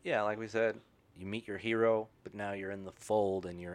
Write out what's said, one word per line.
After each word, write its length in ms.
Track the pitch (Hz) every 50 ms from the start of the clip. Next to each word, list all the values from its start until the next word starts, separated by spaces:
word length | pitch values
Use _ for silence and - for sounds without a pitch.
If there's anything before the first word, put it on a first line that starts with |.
| _
yeah, 180 | 175 156 110 104
like 140 | 104 107 107
we 80 | 113 107
said, 280 | 101 113 113 113 110 113 - _ _ _ _ _ _ -
you 80 | 90
meet 220 | 98 101 117 113 -
your 100 | 101 95
hero, 500 | 101 113 113 113 113 113 113 110 110 110 - _ _
but 100 | - 101
now 200 | 104 104 101 101
you're 180 | 98 95 95
in 120 | 101 98 95
the 60 | 95 -
fold 520 | - - - 107 107 104 98 95 95 90
and 140 | 90 87 87
you're 140 | 87 87 90